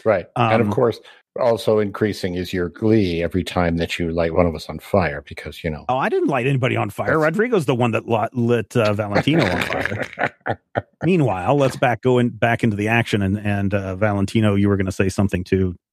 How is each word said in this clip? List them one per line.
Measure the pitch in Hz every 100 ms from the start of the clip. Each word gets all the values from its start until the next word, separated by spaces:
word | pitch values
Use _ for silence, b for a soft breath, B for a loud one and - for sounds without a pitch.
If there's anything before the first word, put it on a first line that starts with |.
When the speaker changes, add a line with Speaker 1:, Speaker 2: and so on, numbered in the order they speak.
Speaker 1:
Right. | 110 98 - 127
And | 117 113
of | 107
Speaker 2:
um, |
Speaker 1:
course, | 107 120 - B B _ -
also | 123 110 - 107
increasing | 104 - 107 92 95 87
is | 87
your | 95 87
glee | - 110 110 92 82
every | 85 95
time | 85 90 87 85
that | 82 -
you | 85
light | 82 85
one | 85 87
of | 80
us | -
on | 78
fire | - 101 80 71 -
because, | 90 - -
you | 82
know. | 73 -
Speaker 2:
Oh, | 131
I | 190
didn't | 381 320
light | 135 127
anybody | 135 123 113
on | 104
fire. | - 107
Speaker 1:
That's | 156
Speaker 2:
Rodrigo's | 156 185 240 214 131
the | 120
one | 120
that | 110 107
li-, | 113 110
lit, | 123 117 120 - 123
uh, | 107
Valentino | 104 104 104 - 160 101
on | 90
fire. | - - - - - - - - - 107 _ -
Speaker 1:
<laughs> | - -
Speaker 2:
Meanwhile, | 156 185 127 92 117 143
let's | 135 -
back, | 131 120
go | 127 123
in, | 120
back | 107 117 117
into | 120 101
the | 107
action | 117 110 107
and, | 95 104
and, | 104 101 98
uh, | 101 95 92
Valentino, | 107 101 92 113 107 101
you | 101
were | 98
gonna | 98
say | - 98
something | - 98 90 92
to, | 95 92 87 _